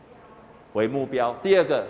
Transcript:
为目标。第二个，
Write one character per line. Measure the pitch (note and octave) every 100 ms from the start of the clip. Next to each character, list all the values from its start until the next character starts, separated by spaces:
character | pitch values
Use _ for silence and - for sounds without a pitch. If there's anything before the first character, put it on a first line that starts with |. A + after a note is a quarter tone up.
| - - - - - - -
为 | G#2+ A2+
目 | C#3
标。 | C3 C3 A#2+ A#2+
第 | F#3+ F#3+
二 |
个， | D3+ C3